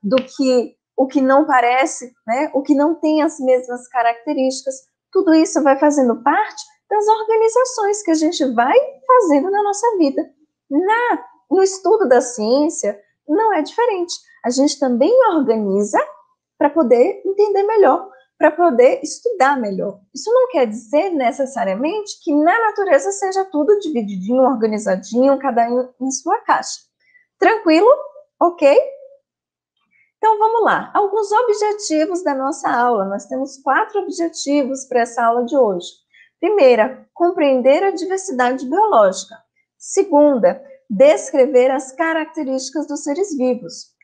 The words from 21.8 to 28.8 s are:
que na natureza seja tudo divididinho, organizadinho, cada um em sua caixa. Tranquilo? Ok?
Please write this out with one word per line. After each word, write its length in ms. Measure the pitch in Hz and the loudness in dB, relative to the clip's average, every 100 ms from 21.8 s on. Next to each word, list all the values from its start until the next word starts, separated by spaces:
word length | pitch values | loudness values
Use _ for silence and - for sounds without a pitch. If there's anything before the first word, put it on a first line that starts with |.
| 294 427 415 - | -4 -6 -10 -10
que 100 | - | -2
na 260 | 294 311 427 440 | 0 2 2 0
natureza 440 | 415 392 285 392 | -2 0 0 0
seja 340 | 392 381 381 381 | -4 -4 -4 -4
tudo 340 | 294 302 415 | -2 0 0
divididinho, 640 | 349 254 208 190 190 254 | 0 -6 -6 -8 -4 0
organizadinho, 920 | 262 247 220 214 208 185 190 233 269 277 | 2 2 -2 -2 -4 -4 -4 0 2 2
cada 300 | 277 233 233 | 0 -2 -2
um 240 | 240 254 _ | -2 -6 _
em 100 | 262 | -8
sua 280 | 262 320 440 | -6 -4 -4
caixa. 400 | 415 262 - - _ _ _ _ _ _ | -2 -2 -4 -14 _ _ _ _ _ _
Tranquilo? 520 | 392 440 339 311 427 587 - - _ _ | 0 2 2 4 4 4 0 -18 _ _
Ok? 360 | 339 339 285 415 | -2 2 4 4